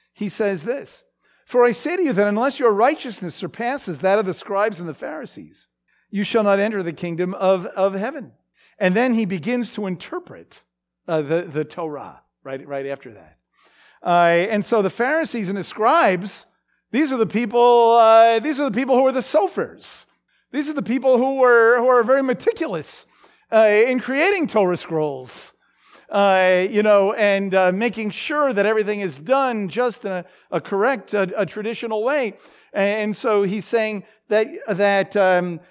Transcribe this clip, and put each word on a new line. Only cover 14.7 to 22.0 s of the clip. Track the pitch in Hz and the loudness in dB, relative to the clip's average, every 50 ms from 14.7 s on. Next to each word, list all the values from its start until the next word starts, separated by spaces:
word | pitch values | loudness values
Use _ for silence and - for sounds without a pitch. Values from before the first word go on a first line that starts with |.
| 233 214 | 0 0
the | 190 185 | 0 0
Pharisees | - - 240 269 311 330 311 - - 226 190 175 | -2 -2 -2 0 0 -2 -2 -4 -6 -6 -6 -6
and | 202 | -6
the | 196 - | -6 -8
scribes, | - - 214 214 254 311 339 285 202 185 175 202 196 - - - _ _ _ _ _ _ _ _ _ | -10 -4 0 2 2 4 4 4 2 2 0 -4 -8 -12 -14 -16 _ _ _ _ _ _ _ _ _
these | 214 269 320 269 | -2 -2 0 0
are | 262 | 0
the | 233 220 | -2 -2
people, | - - 226 240 202 240 240 240 240 240 240 233 226 233 233 | -2 -2 -2 -2 0 2 4 6 6 6 6 6 6 6 6
uh, | 220 220 226 226 226 233 226 226 | 8 8 8 8 8 6 4 2
these | 220 311 277 269 | 0 -2 -2 -2
are | 294 262 | -2 -2
the | 185 240 | -2 -2
people | 269 240 226 | 0 2 2
who | 254 269 | 4 4
are | 262 | 2
the | 247 262 | 0 -2
sophers. | - - - 311 392 359 - 202 139 85 - 104 - - - - - _ _ _ _ _ _ _ _ _ | -2 0 0 0 0 0 -2 -6 -6 -6 -8 -14 -14 -14 -14 -14 -16 _ _ _ _ _ _ _ _ _
These | - 294 269 302 | -6 -6 -4 -4
are | 294 | -6
the | 285 | -6
people | 170 202 254 262 269 262 254 | -4 -4 -4 0 2 2 2
who | 233 262 269 269 | 4 2 0 2
were, | 269 254 247 240 233 226 226 247 | 4 4 4 6 6 6 4 4
who | 240 240 | 4 4
are | 254 247 240 | 4 4 4